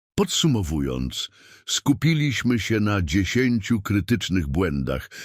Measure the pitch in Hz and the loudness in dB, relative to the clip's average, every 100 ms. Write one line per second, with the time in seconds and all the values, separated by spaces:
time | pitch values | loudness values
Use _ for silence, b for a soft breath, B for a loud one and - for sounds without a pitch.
0 | _ - 202 - 165 117 78 78 67 64 | _ -2 0 2 2 2 0 -2 -2 -2
1 | 64 - - B B B - - - 139 | -4 -6 -10 B B B -6 -2 0 2
2 | 151 160 147 117 123 123 - 110 104 101 | 2 2 0 0 0 0 0 0 2 0
3 | 80 90 92 123 127 120 - 117 - 101 | 2 0 2 2 2 0 0 -2 0 0
4 | 92 120 - 90 71 71 92 71 65 65 | 2 -2 0 -2 0 0 0 0 -2 -4
5 | - B | -6 B